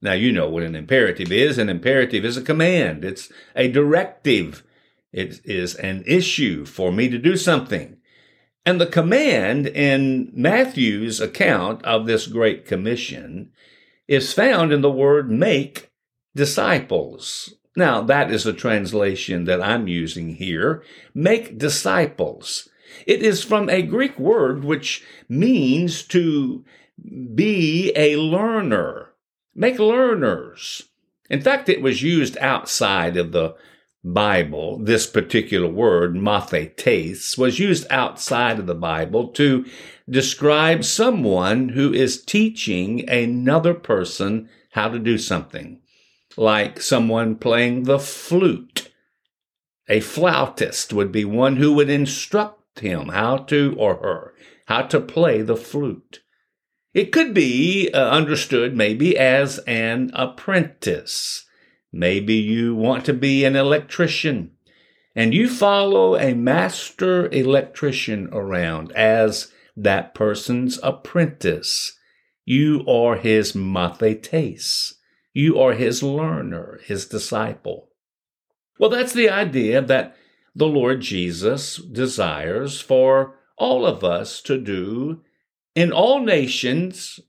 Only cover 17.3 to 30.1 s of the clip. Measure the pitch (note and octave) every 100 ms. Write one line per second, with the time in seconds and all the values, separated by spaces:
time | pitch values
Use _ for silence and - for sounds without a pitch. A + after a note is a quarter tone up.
17.3 | - - - _ - E3 A2+ A2 C#3 F#2
18.3 | G#2+ A2 F#2+ B2 G#2+ F#2 G#2+ G2 F#2+ -
19.3 | F2+ F2 F2+ G2 A#2 G2 F2 D#2+ F2 E2
20.3 | D#2 F#2 E2 A2+ D#3 - - - - F3
21.3 | A3+ A3+ A2 C#3+ C#3+ F#3+ F#3 D3 - D#2+
22.3 | - - - - _ _ - - G3 A3
23.3 | F#3 - G#3 G3+ F#3 E3 A3 C4+ - D3
24.3 | A3+ C3 C#3+ C#3+ D#3 D3 - - - _
25.3 | C3 A3+ A#3+ C3 D3 F3 E3 - F3 E3
26.3 | D3+ C3 - - _ _ - - C3 B2
27.3 | A2+ G#3 G3+ D#3 D#3+ F#3+ - D3+ D3 D#3+
28.3 | F3+ A3 A3+ F3 G#2 D2 - - _ _
29.3 | _ _ - A3+ B3+ G#3+ B3 B3+